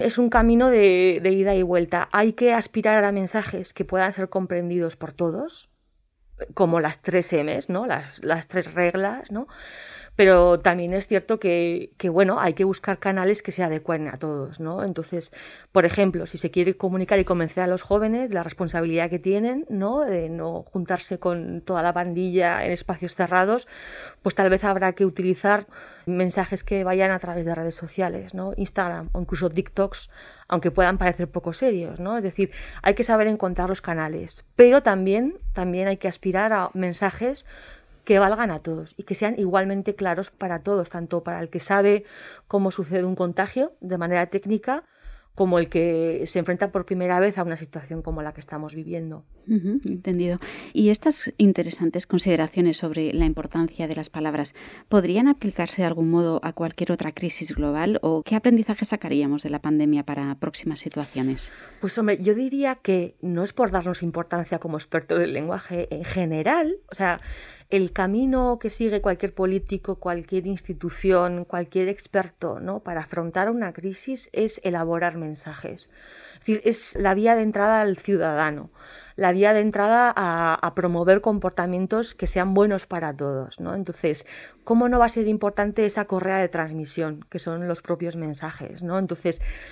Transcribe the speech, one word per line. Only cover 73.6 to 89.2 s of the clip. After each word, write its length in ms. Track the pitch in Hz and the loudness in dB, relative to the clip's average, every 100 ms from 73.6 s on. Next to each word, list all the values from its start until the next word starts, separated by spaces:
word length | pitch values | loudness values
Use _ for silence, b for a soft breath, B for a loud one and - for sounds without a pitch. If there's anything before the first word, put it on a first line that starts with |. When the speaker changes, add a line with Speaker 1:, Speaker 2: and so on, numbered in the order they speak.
| 196 | -4
Speaker 1:
crisis 560 | 170 185 185 - 262 - | -6 -10 -8 -8 -8 -6
es 300 | - 214 - | -2 -2 -2
elaborar 540 | 190 175 165 170 175 165 | -4 -2 -2 0 -2 -4
mensajes. 720 | 156 156 - 143 - - - B B B B B | -8 -8 -10 -12 -12 -10 -12 B B B B B
Es 40 | - | -2
decir, 140 | 214 220 | 0 2
es 300 | 226 - - | 2 0 0
la 140 | 196 | 2
vía 220 | 190 226 233 | 4 4 4
de 60 | |
entrada 380 | 220 208 208 220 | 2 2 2 4
al 160 | 214 185 | 2 -2
ciudadano, 760 | - 196 160 151 156 147 - B B B B - | 0 0 0 0 0 -2 -12 B B B B 0
la 160 | 190 | 2
vía 220 | 185 208 | 4 6
de 80 | 214 | 6
entrada 500 | 214 208 208 233 247 | 4 2 4 4 4
a, 420 | - 185 165 165 160 | 2 0 0 2 2
a 200 | 170 175 | -2 0
promover 460 | 175 170 175 196 | 0 2 6 6
comportamientos 920 | 220 208 185 - 180 180 185 220 233 - | 4 0 -2 -2 -2 -2 0 -2 -2 -6
que 120 | 185 | -4
sean 260 | 190 185 | 0 2
buenos 320 | 190 208 196 - | 4 4 4 -4
para 300 | 175 160 143 | -6 -4 -4
todos, 460 | 143 135 131 - | -4 -4 -6 -10
¿no? 140 | 175 190 | -8 -6
Entonces, 500 | 175 165 165 156 - B B B - | -8 -4 -2 -2 -6 B B B 2
¿cómo 240 | 233 240 | 2 4
no 100 | 247 | 4
va 60 | 233 | 4
a 40 | |
ser 180 | 226 214 | 2 0
importante 580 | 214 202 208 202 208 208 | 0 -2 -2 -2 0 0
esa 180 | 208 | 0
correa 340 | 202 185 185 190 | -2 -2 0 0
de 100 | 180 | 0
transmisión, 760 | 170 160 160 147 - 160 151 - | -2 -4 -6 -8 -4 -4 -6 -12
que 100 | 170 | -10
son 300 | - 165 175 | -8 -6 -4
los 120 | 170 | -6
propios 360 | - 170 170 170 | -4 -4 -4 -6
mensajes, 680 | 156 143 160 - 151 170 | -6 -6 -8 -10 -14 -10
¿no? 160 | 175 185 | -4 -2
Entonces, 420 | 190 170 | -2 -2